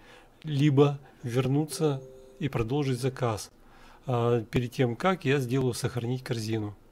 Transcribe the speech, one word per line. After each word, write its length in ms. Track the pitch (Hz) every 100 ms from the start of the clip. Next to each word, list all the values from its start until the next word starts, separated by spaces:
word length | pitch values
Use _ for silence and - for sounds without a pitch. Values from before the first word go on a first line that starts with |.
| - - - -
либо 560 | 156 139 151 139 143 139 - -
вернуться 800 | 127 120 127 143 156 - 156 135 - - - -
и 100 | 143
продолжить 500 | 120 110 143 135 120
заказ. 500 | 131 127 120 107 - - - - - - -
А 360 | 120 120 120
перед 260 | 107 135 123
тем, 240 | - 123
как, 300 | 117 185 180
я 160 | 131 143
сделаю 340 | 120 135 127
"Сохранить 480 | 113 120 117 117 127
корзину". 540 | - 117 110 110 104 - -